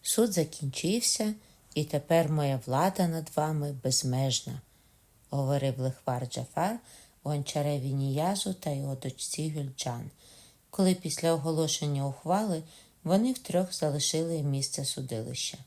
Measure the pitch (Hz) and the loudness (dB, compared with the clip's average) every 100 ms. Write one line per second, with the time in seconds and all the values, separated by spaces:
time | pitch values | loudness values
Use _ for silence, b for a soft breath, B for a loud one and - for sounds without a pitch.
0 | - - 233 185 156 - 143 - 165 226 | 0 4 4 4 0 -2 -6 -2 0 0
1 | - - 214 214 B B B - 151 147 | 0 0 0 -2 B B B -4 0 -2
2 | - 165 156 151 143 131 120 131 180 190 | 4 4 6 2 2 0 0 2 2 2
3 | 180 160 156 - 151 156 143 139 127 131 | 0 0 -2 -2 0 0 -2 -2 0 0
4 | 135 127 135 127 - 131 - b b b | 2 2 2 0 -4 -10 -12 b b b
5 | b _ _ 139 135 139 135 131 131 131 | b _ _ -2 0 2 0 0 -2 -2
6 | - 123 123 120 123 - 180 233 B B | -4 -4 -4 -8 -6 -2 -2 -2 B B
7 | B B 143 147 143 151 147 143 135 139 | B B -4 -4 -2 -2 0 0 0 0
8 | 139 135 165 196 - 180 - 143 139 135 | 0 2 0 0 -2 -4 -4 -4 -4 -4
9 | 131 131 - - 156 151 139 131 131 120 | -6 -8 -8 -4 -4 -4 -6 -6 -6 -6
10 | - - B B B B _ - 190 185 | -8 -14 B B B B _ 2 4 4
11 | 165 - 165 165 151 160 160 - 147 143 | 0 0 2 2 2 0 2 0 0 0
12 | 139 131 156 190 214 165 160 B B B | -2 -4 0 0 2 -2 -4 B B B
13 | - 190 240 254 - 175 185 - 156 135 | 2 4 4 0 0 0 0 0 0 0
14 | - 160 165 165 143 135 135 - 139 - | 0 0 0 0 0 0 -2 -4 -4 -6
15 | 127 117 113 127 - - | -6 -6 -6 -6 -6 -8